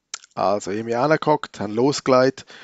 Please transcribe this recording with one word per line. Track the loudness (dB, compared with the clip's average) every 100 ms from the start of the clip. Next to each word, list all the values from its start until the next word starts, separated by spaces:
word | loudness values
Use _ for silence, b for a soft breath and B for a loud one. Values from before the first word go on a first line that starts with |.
| _ -20 _
Also, | -4 -2 -2 -4
ich | -8
habe | -4
mich | -2
angehockt, | 0 2 2 0 -2 -8
habe | -6
losgelegt | 0 0 0 2 4 4 0 -12 B